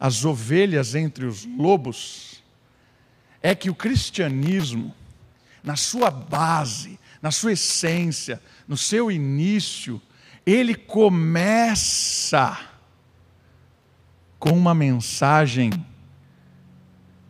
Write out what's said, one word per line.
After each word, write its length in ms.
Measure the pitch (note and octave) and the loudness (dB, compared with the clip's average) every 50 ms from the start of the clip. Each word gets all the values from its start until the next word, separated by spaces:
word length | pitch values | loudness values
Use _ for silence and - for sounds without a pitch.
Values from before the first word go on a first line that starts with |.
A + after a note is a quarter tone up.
as 240 | C#3 C3+ A#2+ G#2+ B2+ | -2 -2 0 0 0
ovelhas 720 | D#3+ D3 A2+ A2+ A2+ D3+ F#3 G3+ G3+ E3 C#3+ B2+ A2 B2 | -2 -2 -2 -2 0 2 2 4 4 2 0 -2 -2 -2
entre 320 | D#3 D#3+ D3+ - C3 B2+ | -2 -2 -4 -4 -6 -8
os 180 | B2 G#2+ G2 G#2+ | -8 -8 -8 -12
lobos, 960 | A#2+ B2 C3 D3 E3+ G3+ E3+ B2+ B2 A2 - - - - - - - - - _ _ _ _ _ _ _ _ _ _ _ _ _ _ _ _ _ _ _ _ | -10 -4 0 2 4 4 2 0 -6 -10 -10 -14 -14 -16 -18 -20 -20 -20 -20 _ _ _ _ _ _ _ _ _ _ _ _ _ _ _ _ _ _ _ _
é 100 | - E3+ | 0 0
que 160 | G3 - - F#3+ | 0 0 -2 -6
o 60 | E3 | -4
cristianismo, 1200 | - - A3+ C4 - - - - G3+ F3 D3 C3+ C3+ C#3+ E3+ F#3 G3 D#3+ B2+ A#2 A2+ - - - - - - - _ - _ _ _ _ _ - _ | -2 -4 0 0 0 -2 -2 -4 -2 -2 -2 0 0 0 0 0 0 -2 -2 -6 -6 -8 -8 -12 -16 -20 -20 -20 _ -20 _ _ _ _ _ -20 _
na 140 | - D3 D3 | -10 -8 -4
sua 320 | - - - - B3 A#3+ G3 | -4 -4 -4 0 0 0 0
base, 880 | C#3+ C3 A#2+ E3 D3 D3 D#3+ D#3+ E3 D#3 C#3+ A#2 G2+ - - - F#3+ - _ - - _ | 0 -2 -8 -6 -2 0 0 2 2 0 0 -4 -6 -8 -12 -14 -18 -20 _ -20 -18 _
na 100 | - D#3 | -6 -4
sua 220 | D3 - G#3 A3+ | -4 -2 0 0
essência, 880 | G3+ D#3+ - - - - F3 E3 E3 F3 F3 E3 C#3+ - - - A#2+ - - - - - _ | 0 0 -2 -2 -2 -2 0 0 0 0 0 -2 -2 -4 -8 -8 -10 -10 -12 -20 -20 -20 _
no 100 | - C#3+ | -8 -6
seu 340 | B2+ - - G#3 A3+ A#3+ A3 | -4 -2 0 0 0 0 0
início, 920 | F#3+ D#3 C#3 C3+ C3+ C#3+ E3 G3 G#3+ G#3 - - - - - B2 A#2 G#2 - _ _ _ - - - - _ | 0 -2 -2 -2 0 0 0 2 0 0 -2 -4 -8 -10 -10 -10 -12 -12 -14 _ _ _ -20 -20 -20 -4 _
ele 280 | F3 G3+ B3 B3+ A#3 A3+ | 2 4 4 4 2 -2
começa 1800 | - - - - G#3+ G#3+ G3+ F3+ E3+ D#3+ D#3+ E3 E3+ F3+ G3+ A3 A#3 A#3 A3+ G#3 F3 - - - - - - - - - - E3 D3 C3 - - - - - - - _ _ _ _ _ _ _ _ _ _ _ _ _ _ _ _ _ _ _ _ _ _ _ _ _ _ _ _ _ _ _ _ | -4 -6 -4 2 4 4 4 4 4 2 2 2 2 2 2 4 4 2 2 0 0 -2 -2 -2 -2 -2 -4 -4 -4 -2 2 4 4 4 2 0 -6 -14 -18 -20 -20 _ _ _ _ _ _ _ _ _ _ _ _ _ _ _ _ _ _ _ _ _ _ _ _ _ _ _ _ _ _ _ _
com 120 | - D3+ | 0 2
uma 220 | E3+ F3 F3+ F3 | 4 4 4 4
mensagem 1000 | E3+ D#3+ D3 C3+ B2+ A#2+ A2+ - - - C3+ C#3 D3+ D#3 D#3 C3+ A#2 C3 B2 A2 G2 E2+ - - - - - - - - - - _ _ _ - - - - - - - - - _ - _ - _ _ - | 4 4 4 2 2 0 -2 -6 -2 0 4 4 6 6 4 4 2 2 0 0 0 -4 -8 -12 -18 -20 -20 -20 -20 -20 -20 -20 _ _ _ -20 -20 -20 -20 -20 -20 -20 -20 -20 _ -20 _ -20 _ _ -20